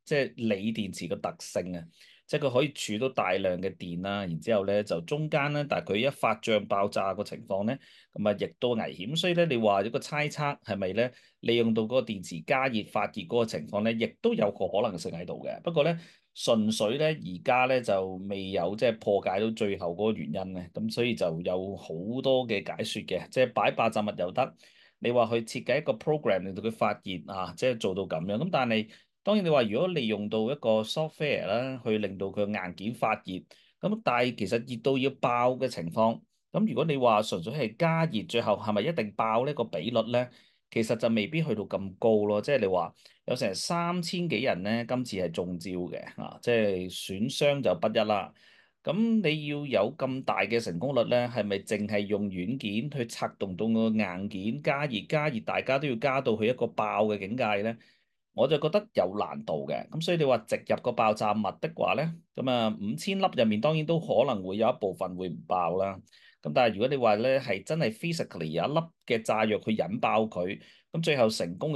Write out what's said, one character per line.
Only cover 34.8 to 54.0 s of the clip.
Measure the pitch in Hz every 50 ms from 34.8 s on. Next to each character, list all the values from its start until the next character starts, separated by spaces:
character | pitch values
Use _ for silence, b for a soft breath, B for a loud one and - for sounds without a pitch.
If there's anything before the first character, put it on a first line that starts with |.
到 | - 135 135
要 | 131 131 131 127 -
爆 | - 127 120 120 123 127
嘅 | 127 123 131 120
情 | - - 85 85
況， | 85 113 110 113 - - - _ _ _ _ _
噉 | - 175 220
如 | 214 123
果 | 123 156
你 | 165 143
話 | 135 123 117 107 107
純 | 110 - 117 92
粹 | 80 113
係 | 127 156 135 110 -
加 | - 165 165 165 165 165
熱， | 160 - 107
最 | - - - 117
後 | 110 110 101
係 | 101 107 107
咪 | 104 104
一 | 107 156
定 | 170 123 110 104
爆 | 95 - 113 110 110 117 127
呢 | 147
個 | 143 - 120
比 | 113 - 82 82 113
率 | 123 113 110 117
呢？ | 120 123 127 123 b b b b b b b _
其 | - 117
實 | 113 - 120
就 | 113 120 117
未 | 113 107 104
必 | - 156 165
去 | 156 139 110
到 | 104 98
咁 | - - 92 98 95 92 -
高 | - 113 110 107 104
咯。 | 104 104 104
即 | 104 -
係 | 143 127
你 | 107
話 | 95 92 90 82 76 b b b b b b b
有 | - 123
成 | 123 127 101 92
三 | 160 - - 175 170 170 170 180 180
千 | 170 170 - 175 175
幾 | 165 117 107
人 | 127 127 95 87
呢， | 95 104 113 117 120
今 | 113 127 127 123
次 | 120 104 95
係 | 90 85
中 | 82 - - 92 92 85
招 | - 101
嘅， | 90 90 90 78 73 - - - -
啊， | - 98 - - -
即 | - 120
係 | 120 113 110 101 95 90 90 90
損 | - - - - 95 95 110 135
傷 | - - 147 143 143 143
就 | 123 - -
不 | 85 - 113
一 | 110 113
啦。 | 107 107 104 98 90 - b b b b b b b b b _
噉 | - 139 151 208 226 233 226 220
你 | 185 151 151 156 147
要 | 147 147 147 147
有 | 139 120 98 101 120 156
咁 | - 135 127 127 135 -
大 | - 101 101
嘅 | 98 101 113 117
成 | 113 104 85 85
功 | 101 139 139
率 | 120 110 -
呢， | 123 123 123 120
係 | 120 117 101
咪 | 104 98 98
淨 | - - 107 104 104
係 | 104 107 104 101
用 | 98 107 101 104 101
軟 | 92 90 90 101 131
件 | 135 - 101 101 113 139 147
去 | 135 139 117
策 | 113 - - 127 110 - -
動 | 104 98 90
到 | 87 107
個 | 113 113 113 113 113
硬 | 110 110